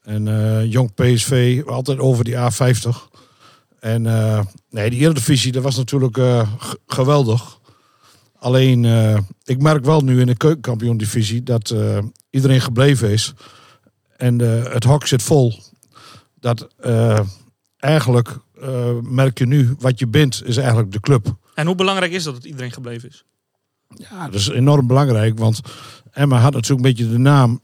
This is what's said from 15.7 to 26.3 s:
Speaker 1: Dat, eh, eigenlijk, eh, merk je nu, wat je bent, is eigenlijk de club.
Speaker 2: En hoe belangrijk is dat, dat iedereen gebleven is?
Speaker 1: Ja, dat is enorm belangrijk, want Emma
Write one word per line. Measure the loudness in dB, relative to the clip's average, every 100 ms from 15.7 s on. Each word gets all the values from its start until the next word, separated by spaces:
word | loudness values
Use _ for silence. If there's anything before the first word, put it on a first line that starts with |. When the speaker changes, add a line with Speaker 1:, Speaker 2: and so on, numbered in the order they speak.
| _ _ _ -20 -20 _ _
Speaker 1:
Dat, | -4 -4 -8 _
eh, | -2 0 2 0 -2 -8 _ _ _ _
eigenlijk, | 0 0 2 0 0 -10 _ -14
eh, | -8 -4 -4 -4
merk | -4 0 0 0
je |
nu, | 0 2 2 0
wat | -2 -2
je | 0
bent, | 2 2 -2
is | -4 -2
eigenlijk | 2 0 0
de | -4
club. | 0 0 0 -8 _
Speaker 2:
En | -6
hoe | -4
belangrijk | 0 -2 0 -2
is | -4
dat, | -8
dat | -12
iedereen | -14 -12 -12
gebleven | -12 -14 -14 -16
is? | _ _ _ _ _ _ _ _
Speaker 1:
Ja, | -20 -20 -14
dat | -8 -4
is | -2
enorm | 0 2 2 4
belangrijk, | 2 2 2 0 0
want | -2 -2 -8 -20 -20 -20 _
Emma | -2 0